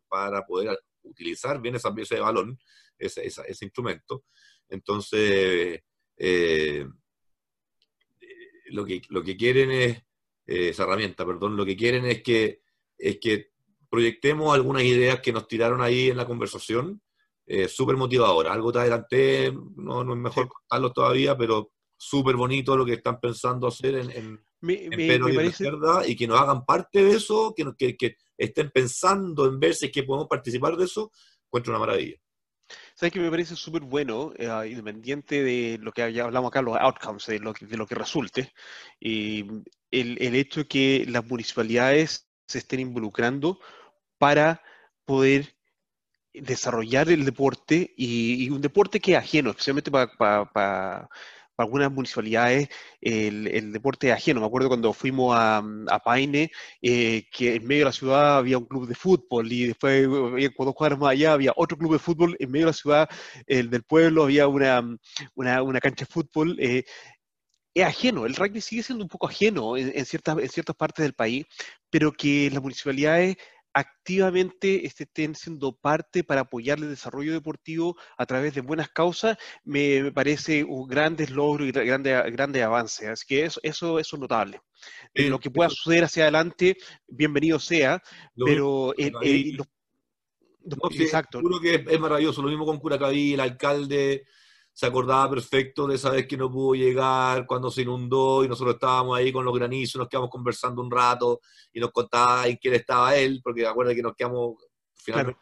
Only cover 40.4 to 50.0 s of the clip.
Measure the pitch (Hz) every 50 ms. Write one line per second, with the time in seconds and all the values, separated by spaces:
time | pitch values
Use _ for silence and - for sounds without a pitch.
40.4 | 139 - - 156 143 - - 139 135 135 135 135 - 123 120 120 113 117 127 117
41.4 | 110 - - 123 113 110 113 120 123 131 143 156 160 151 - - _ _ _ _
42.4 | _ - - 127 - - 135 127 131 127 120 123 110 104 - - 117 120 131 139
43.4 | 139 165 190 - - - - - - - _ _ _ _ _ - 143 143 147 147
44.4 | 151 160 165 - _ - - - _ _ _ _ _ - 135 135 135 135 139 139
45.4 | 147 - _ _ _ _ _ _ _ _ _ _ _ _ _ _ _ _ - -
46.4 | 143 123 127 - - 131 117 - 220 113 123 135 160 160 175 156 139 135 123 -
47.4 | 139 135 123 - _ - 156 170 - - _ - 131 120 120 117 113 117 123 127
48.4 | 127 127 143 135 143 143 - 202 202 196 - 208 - 196 170 135 - - - 151
49.4 | 135 113 101 - - 139 135 147 143 156 139 135